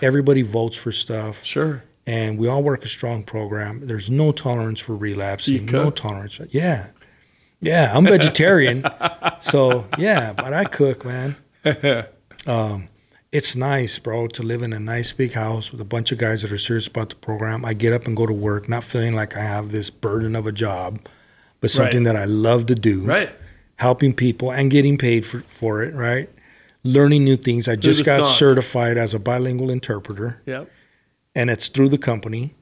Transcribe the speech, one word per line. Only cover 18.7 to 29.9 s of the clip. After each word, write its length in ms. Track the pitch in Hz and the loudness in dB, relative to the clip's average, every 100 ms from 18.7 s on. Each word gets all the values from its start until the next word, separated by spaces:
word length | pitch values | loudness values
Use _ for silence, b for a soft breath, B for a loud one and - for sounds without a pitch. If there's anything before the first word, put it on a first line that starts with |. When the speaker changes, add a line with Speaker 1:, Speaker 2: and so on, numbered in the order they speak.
| 117 | -6
Speaker 1:
feeling 300 | - 123 117 110 | -4 -2 -2 -2
like 200 | 107 104 | -4 -6
I 40 | |
have 280 | 107 104 107 | -4 -4 -4
this 200 | 107 101 | -6 -6
burden 460 | - 107 110 113 113 | -6 -4 -2 -2 -2
of 100 | 110 | -4
a 60 | |
job, 480 | 104 107 92 92 107 - b b b b b | -4 -4 -4 -6 -10 -14 b b b b b
but 100 | 104 | 0
something 320 | - 123 120 | 2 4 4
Speaker 2:
Right. 100 | 117 | 2
Speaker 1:
that 20 | 107 | 2
I 100 | 101 | 0
love 400 | 107 113 120 117 | 0 2 2 2
to 80 | 120 | 2
do. 260 | 107 95 | 2 2
Speaker 2:
Right. 280 | 101 185 175 - b b b - | 2 0 -2 -8 b b b -2
Speaker 1:
Helping 360 | 123 123 139 | 2 4 2
people 380 | - 123 - 127 | 2 0 0 -4
and 180 | 131 139 | 0 2
getting 280 | 143 143 139 | 4 4 4
paid 280 | 123 117 110 | 2 0 0
for, 160 | 120 - | -10 -14
for 340 | - 113 107 | -6 -4 -2
it, 100 | 135 | -4
right? 360 | 147 120 127 - _ b b b b | -4 -2 -2 -4 _ b b b b
Learning 400 | 127 135 143 147 | 2 6 6 6
new 140 | 135 131 | 6 4
things. 300 | 127 120 117 | 2 0 0
I 60 | |
Speaker 2:
Through 80 | 113 | 2
Speaker 1:
just 180 | 98 147 | 4 4
Speaker 2:
the 60 | 147 | 4
Speaker 1:
got 160 | 143 | 4
Speaker 2:
thought. 140 | 143 - | 4 6
Speaker 1:
certified 600 | 143 131 123 123 120 117 | 6 6 4 0 0 2
as 160 | 110 | 0
a 60 | 107 | -2
bilingual 500 | 101 127 127 123 131 | -2 -2 -2 -2 -2
interpreter. 720 | 127 - | -4 -4